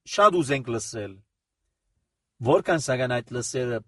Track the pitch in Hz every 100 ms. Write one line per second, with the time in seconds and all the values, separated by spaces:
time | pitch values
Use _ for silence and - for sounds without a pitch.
0 | - - 208 175 135 139 120 117 - 113
1 | 101 98 _ _ _ _ _ _ _ _
2 | _ _ _ _ 120 175 190 165 135 127
3 | 127 123 110 120 - 131 123 117